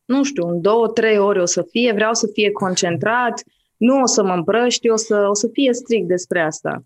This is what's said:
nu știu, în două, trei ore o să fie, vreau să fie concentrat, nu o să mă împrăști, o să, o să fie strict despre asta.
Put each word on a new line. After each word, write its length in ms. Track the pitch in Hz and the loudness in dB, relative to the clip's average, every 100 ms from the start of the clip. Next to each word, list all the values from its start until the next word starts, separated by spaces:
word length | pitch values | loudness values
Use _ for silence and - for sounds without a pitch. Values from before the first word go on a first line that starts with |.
nu 200 | - 269 | -4 -2
știu, 240 | 277 277 170 | 0 -2 -4
în 120 | 175 | 0
două, 280 | 185 233 226 | 2 2 2
trei 300 | 226 226 214 | 0 2 4
ore 220 | 202 196 | 2 2
o 40 | |
să 180 | 175 - 170 | 0 -2 -2
fie, 220 | 233 240 | 0 0
vreau 220 | 202 220 | 2 0
să 160 | 226 208 | 0 -2
fie 200 | - 208 | 0 0
concentrat, 920 | 202 190 185 180 170 208 240 240 233 - _ _ _ | 0 -2 -2 -2 -2 0 0 -2 -6 -12 _ _ _
nu 240 | 233 269 | 2 2
o 60 | 247 | 2
să 160 | 220 | 2
mă 100 | 196 | 0
împrăști, 560 | 180 160 220 247 233 233 | 0 0 0 0 0 0
o 60 | 220 | 0
să, 300 | 220 208 202 | 0 0 0
o 60 | |
să 140 | 208 226 | 0 -2
fie 200 | 220 269 | 0 0
strict 360 | 240 - 226 175 | 0 -2 -2 0
despre 320 | 180 - 175 | -4 -2 -2
asta. 440 | 160 156 156 139 | -2 -4 -8 -8